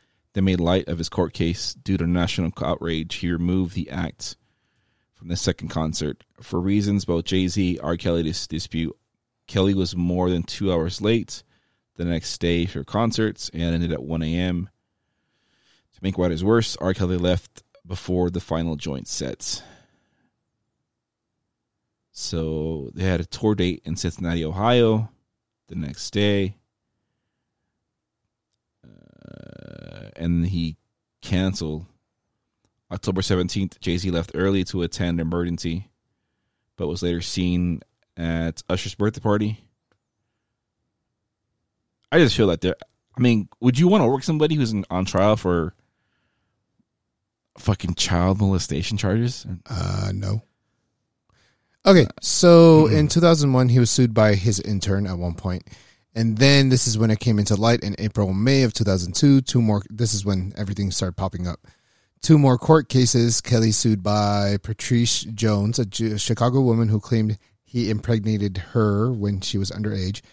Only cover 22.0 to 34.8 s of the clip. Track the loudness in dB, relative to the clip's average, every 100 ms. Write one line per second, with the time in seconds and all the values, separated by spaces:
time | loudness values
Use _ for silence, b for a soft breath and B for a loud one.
22 | _ -14 -8 -6 -4 -6 -6 -8 -10 -4
23 | -2 -2 -4 -2 0 0 -2 -4 -8 -6
24 | -6 -6 -4 -4 -4 -2 2 4 4 2
25 | -2 _ _ _ _ _ -14 -10 -10 -10
26 | -6 -2 0 0 -2 -8 _ _ _ _
27 | _ _ _ _ _ _ _ _ _ _
28 | _ _ _ _ _ _ _ _ -20 -20
29 | _ _ -20 -20 -20 -20 -20 -20 -20 -20
30 | -20 -4 0 0 0 -2 -4 -8 _ _
31 | _ _ -4 -2 -2 -4 -6 -8 -12 _
32 | _ _ _ _ _ _ _ _ -14 -8
33 | -4 -4 0 0 0 -4 -6 -6 -4 -4
34 | -2 -4 -4 -2 0 0 -2 -4